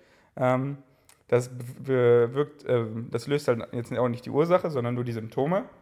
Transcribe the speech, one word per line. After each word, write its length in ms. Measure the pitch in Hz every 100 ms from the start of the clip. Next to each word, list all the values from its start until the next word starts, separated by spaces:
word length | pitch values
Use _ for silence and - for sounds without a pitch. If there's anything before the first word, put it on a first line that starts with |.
| _ _ _ -
Ähm, 420 | 127 127 139 139 - _ _ _ -
das 220 | 123 123
be-, 800 | 123 123 - 131 127 120 120 120
bewirkt, 340 | 135 143 - -
ähm, 420 | 123 110 113 117
das 160 | 120 139
löst 200 | 143 147
halt 140 | 120 -
jetzt 220 | 123 110 117
auch 100 | 123
nicht 180 | 117 117
die 40 |
Ursache, 420 | 127 170 180 180
sondern 240 | 139 120 123
nur 80 |
die 80 | 123
Symptome. 540 | 113 113 - 143 190 254 -